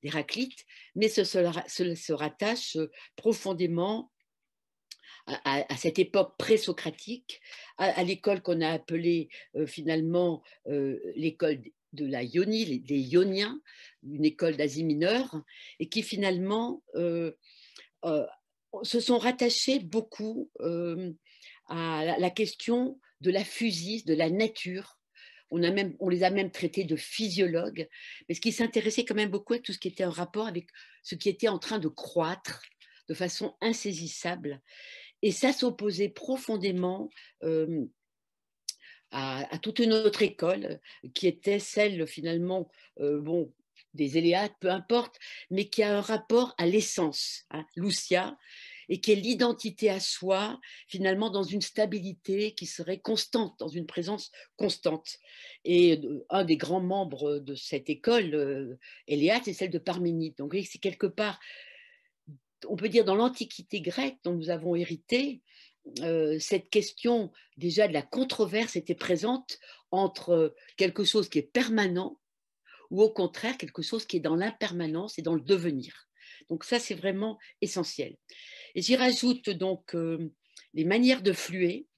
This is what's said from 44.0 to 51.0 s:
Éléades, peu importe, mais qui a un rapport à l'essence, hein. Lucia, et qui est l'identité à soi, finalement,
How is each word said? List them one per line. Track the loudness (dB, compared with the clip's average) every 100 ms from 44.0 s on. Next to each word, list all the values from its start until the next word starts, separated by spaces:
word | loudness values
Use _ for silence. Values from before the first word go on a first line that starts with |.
| 0 4
Éléades, | 4 4 0 -2
peu | 0
importe, | 0 2 2 2 -10 -18 -16 -4
mais | -2 -2
qui | 2
a | 2 2
un |
rapport | 0 -2 2 2 2 2
à | 2
l'essence, | 4 2 0 0 0 -6 -8 _
hein. | -12 -10 -4
Lucia, | -2 -2 0 0 0 -8 -20 -20 -20 -20 -6
et | -4
qui | 4
est | 4
l'identité | 4 2 2 0 -6 0 0
à | 2
soi, | -2 -4 0 0 0 -6 -14 -20 -12
finalement, | -2